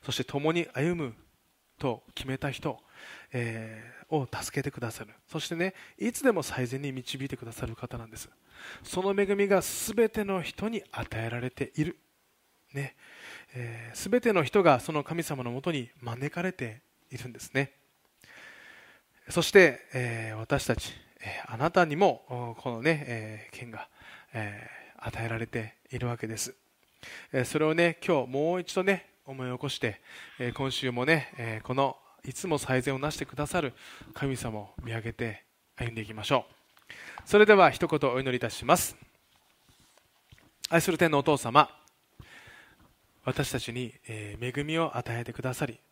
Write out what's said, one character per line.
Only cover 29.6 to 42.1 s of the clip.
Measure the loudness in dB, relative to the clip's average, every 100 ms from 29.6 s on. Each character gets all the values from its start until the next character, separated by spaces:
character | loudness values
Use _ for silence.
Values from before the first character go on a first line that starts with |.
| -6
し | -2
て、 | -4 -4 -16 -20 -20 -6
え | -6
ー、 |
今 | -2 -4
週 | -2 -4
も | -2 2
ね、 | 2 2 -8
え | -8 -8
ー、 | -4
こ |
の | 0 0 0 _ -16 -12
い |
つ | -8 -2
も | -2
最 | 2 0
善 | 2 -2
を |
な | -4
し | -6
て | -8
く | -6
だ | -2
さ | -2
る | -2 -8 -20 -18 -18
神 | -6 -4 -2
様 | -4 -8
を | -10 -12
見 | -8
上 | -6
げ | -6
て | -6 -6 -6 _ _ _ -8
歩 | -6
ん | -6
で |
い | -8
き |
ま | -8
し | 2
ょ | 2 0
う。 | -20 _ _ _ -18 -16 -16 4
そ | 8
れ | 10
で |
は | 12 10
一 | 8 0
言 | 2 2
お | 0
祈 | 0
り | 0
い |
た | -2
し | -4 6
ま | 6
す。 | 6 -8 -20 _ _ _ _ _ _ _ _ _ _ _ _ -20 _ _ 2
愛 | 2
す | 4
る | 4
天 | 4
の | 6
お |
父 | 4 2
様、 | 6 6 6 0 _ _ _